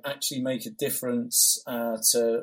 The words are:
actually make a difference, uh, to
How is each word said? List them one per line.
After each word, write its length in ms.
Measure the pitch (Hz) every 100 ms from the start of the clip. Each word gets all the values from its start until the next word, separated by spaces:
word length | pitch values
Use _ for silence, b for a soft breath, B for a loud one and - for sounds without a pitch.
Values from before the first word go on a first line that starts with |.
actually 360 | 139 - - 139
make 240 | 127 127
a 60 | 113
difference, 920 | 110 214 - 127 120 120 - - - -
uh, 300 | 120 117 110 -
to 300 | 120 117 113